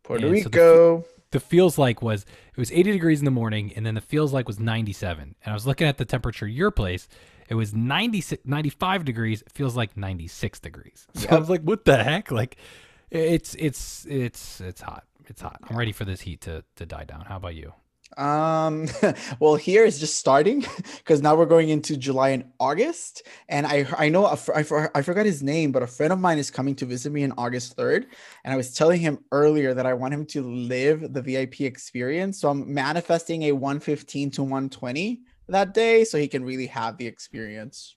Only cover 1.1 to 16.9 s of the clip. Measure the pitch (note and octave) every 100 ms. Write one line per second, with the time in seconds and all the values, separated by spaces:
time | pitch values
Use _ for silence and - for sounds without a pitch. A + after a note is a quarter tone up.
1.1 | - _ C3+ - E3+ F#3 D3+ C3 A2+ A#2
2.1 | G#2+ - - _ - A#2 E3 G3 G3 E3
3.1 | D3+ C#3+ B2+ A2+ G#2+ G2+ - A2 A2 -
4.1 | D3+ D3 C3+ A#2+ G2+ A2 A2+ G#2+ F#2+ G#2
5.1 | D#2+ C#2 - - G#2+ B2 C3 D#3+ C#3 B2
6.1 | B2+ A#2+ - G#2 A#2+ G3+ - F#2+ F#2 -
7.1 | - - _ _ A2+ G#2+ A2 A#2+ D3+ A#3
8.1 | G#3 - - B2 C#3+ D3+ - F#3 F#3+ D3
9.1 | A#2 A2+ G#2+ - - C3+ B2 A2 - F#2+
10.1 | F2+ E2 - D#2+ - - - - _ _
11.1 | - - D#3+ D#3 F3+ D#3 G#3+ - C3+ G#2+
12.1 | E3 - A#2 A#2+ - - - - _ _
13.1 | E3 D#3+ E3 - - D#3 - - - -
14.1 | C#3 A#2+ - - - F#2 - - - _
15.1 | _ _ G2+ - - - A#2 A#2 G2 G2
16.1 | F#2 - D#2 - D#2+ - _ D#2+